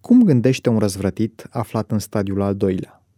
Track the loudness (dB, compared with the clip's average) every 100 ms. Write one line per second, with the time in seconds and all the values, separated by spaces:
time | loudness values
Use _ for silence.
0 | 4 4 6 4 2 0 0 0 0 -2
1 | -4 -4 -8 -8 -12 -10 -6 -6 -4 -6
2 | -4 -6 -4 -2 -2 -2 -2 -4 -8 _
3 | _